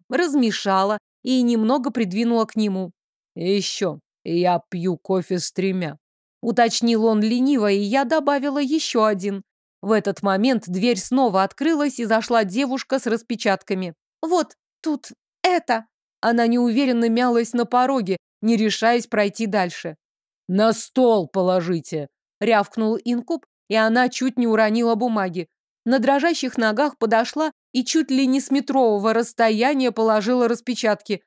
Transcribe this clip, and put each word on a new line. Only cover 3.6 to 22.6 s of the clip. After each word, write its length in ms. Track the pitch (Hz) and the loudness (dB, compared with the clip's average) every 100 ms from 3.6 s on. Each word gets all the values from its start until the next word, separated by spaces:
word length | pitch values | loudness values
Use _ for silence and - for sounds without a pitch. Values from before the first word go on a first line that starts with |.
| 185 - 185 151 _ _ | -2 -4 -4 -4 _ _
я 380 | - 170 180 170 - | -4 0 0 0 -4
пью 260 | 175 180 165 | -6 -4 -4
кофе 420 | - 190 175 185 | -2 -2 -2 -4
с 100 | - | -4
тремя", 480 | - 190 190 165 151 _ _ _ _ 233 | -4 -2 -2 -6 -10 _ _ _ _ -2
уточнил 600 | 240 233 - 233 226 226 | 2 2 2 0 2 2
он 140 | 214 | 2
лениво, 480 | 220 247 262 277 208 | 0 0 2 2 2
и 60 | 202 | 0
я 260 | 202 262 | 0 -2
добавила 540 | 262 311 285 285 285 277 | 0 0 0 0 -2 -2
еще 460 | 269 311 - 240 | -2 -2 -2 0
один. 380 | 214 202 196 196 - _ _ _ | 0 0 -4 -8 -12 _ _ _
В 80 | 196 | -2
этот 320 | 214 202 190 | 0 0 -2
момент 460 | 202 190 247 247 - | 0 2 2 0 -2
дверь 300 | 180 240 214 | -2 0 -2
снова 440 | - 254 247 190 | -2 0 2 2
открылась, 560 | 196 - 302 320 294 254 | 0 0 0 0 -2 -2
и 60 | |
зашла 400 | 226 226 220 233 | -2 0 2 0
девушка 560 | 202 202 277 254 - 262 | 0 -2 -2 -4 -4 -4
с 60 | 247 | -2
распечатками. 840 | 233 - 226 214 190 - 190 180 - _ _ | -4 -4 -4 -2 -2 -4 -6 -6 -12 _ _
"Вот, 320 | 320 359 - - _ _ | -2 0 -2 -8 _ _
тут 280 | 320 285 - - _ _ | -6 -6 -8 -20 _ _
это". 440 | 370 349 - 226 220 _ _ _ | 0 0 0 -4 -6 _ _ _
Она 260 | 233 233 233 | 0 2 2
неуверенно 600 | 240 240 226 277 233 233 | 2 2 2 2 2 2
мялась 440 | 226 247 233 233 | 2 2 2 0
на 140 | 240 240 | -2 0
пороге, 500 | 247 254 269 190 175 _ _ | 2 2 0 -2 -4 _ _
не 140 | 220 226 | 0 2
решаясь 520 | 220 - 226 240 - | 2 2 2 0 0
пройти 380 | 208 202 202 220 | -2 -2 -2 -2
дальше. 500 | 202 180 - 170 156 _ _ _ _ - | -2 -2 -6 -14 -14 _ _ _ _ -4
"На 260 | 190 220 | 2 2
стол 540 | 220 - - 247 214 156 | 0 -2 2 4 4 0
положите", 840 | 190 185 185 170 175 - 156 139 _ _ - | 0 2 0 0 -4 -4 -10 -10 _ _ -4
рявкнул 560 | 214 220 | 2 2